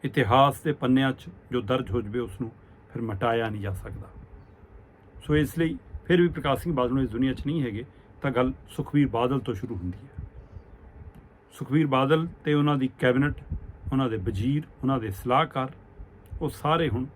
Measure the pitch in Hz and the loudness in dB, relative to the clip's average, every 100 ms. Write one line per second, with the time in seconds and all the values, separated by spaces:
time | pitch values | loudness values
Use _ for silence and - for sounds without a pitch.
0 | 160 - 110 127 139 139 160 147 135 131 | -2 0 4 6 6 4 -4 -2 4 4
1 | 135 131 - - - 123 104 127 117 117 | 4 -2 -12 -20 -6 -6 0 -2 0 -4
2 | 104 113 117 - 113 - - - - - | -2 -6 -6 -6 -10 -10 -20 -20 -14 -8
3 | 113 101 117 117 113 107 98 92 107 - | -6 -2 0 0 -2 -4 -6 -8 -10 -14
4 | - - - - - - - - - - | -14 -18 -20 -20 -20 -20 -20 -20 -20 -20
5 | - - - 151 143 - 165 202 - - | -20 -18 0 0 2 0 -2 -2 -10 -16
6 | - 180 175 160 139 135 175 139 123 135 | 2 4 4 2 -2 -2 -2 0 0 0
7 | 127 113 131 127 143 160 127 104 123 - | -2 0 -2 0 -4 -2 -2 -4 -10 -18
8 | - - 139 123 127 - - - 147 147 | -20 -6 -2 2 0 -2 -10 -8 0 2
9 | 135 113 123 135 120 107 113 104 90 - | 2 2 0 0 -2 -6 -6 -6 -6 -8
10 | - - - - - - - - - - | -14 -14 -14 -16 -18 -20 -20 -20 -20 -18
11 | - - - - - - 127 143 151 131 | -20 -20 -20 -20 -20 -12 0 2 4 4
12 | 135 160 170 - - 147 147 143 131 - | 4 4 2 -4 0 2 4 2 0 0
13 | 127 127 123 - - - - - - 131 | 2 4 2 -2 -8 -8 -8 -14 -4 0
14 | 131 110 95 101 120 147 156 - 127 135 | 0 -2 -4 -2 0 0 -4 -4 -2 0
15 | 107 95 120 131 160 135 131 - - - | -2 -6 2 2 2 -2 -6 -8 -20 -20
16 | - - - - 151 - 151 165 160 117 | -20 -20 -14 -6 -6 -4 0 2 2 -2
17 | 135 | -4